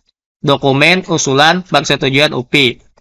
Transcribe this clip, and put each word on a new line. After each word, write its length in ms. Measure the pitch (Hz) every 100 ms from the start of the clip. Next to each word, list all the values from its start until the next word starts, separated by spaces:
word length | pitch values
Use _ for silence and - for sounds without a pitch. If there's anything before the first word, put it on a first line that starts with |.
| _ _ _ _
dokumen 640 | 147 139 139 135 156 185 175
usulan 560 | 160 143 135 156 180
persetujuan 680 | - 143 - 139 139 135 151
O 120 | 135
P. 360 | 123 147 127 - _ _